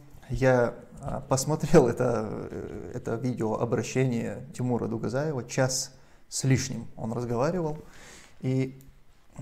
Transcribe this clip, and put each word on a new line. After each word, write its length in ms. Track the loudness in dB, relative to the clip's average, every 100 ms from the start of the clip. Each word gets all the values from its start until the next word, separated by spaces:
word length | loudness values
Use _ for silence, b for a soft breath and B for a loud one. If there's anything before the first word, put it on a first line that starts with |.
| -20 -20 -8
Я, 460 | 2 4 6 4 0 -14 -12
а, 200 | -8 -8
посмотрел 680 | 0 0 2 0 8 8 8
это, 400 | 4 2 0 -2 -6 -8
э, 400 | -8 -8 -10 -10 -8
это 200 | -4 -2
видеообращение 1300 | -2 0 0 0 0 0 0 0 2 0 -4 -6 -10
Тимура 340 | -6 -2 0 -2
Дугазаева, 580 | -4 -2 -2 -2 -4 -4
час 480 | 0 2 0 -6 b b b b
с 160 | -2
лишним 440 | 2 2 2 -6 -10 -10
он 160 | -6
разговаривал. 640 | -4 -2 0 0 0 -2 -6 b b b b b b
И 380 | 0 0 0 -4 -20 -20 -20 -20 -20 -16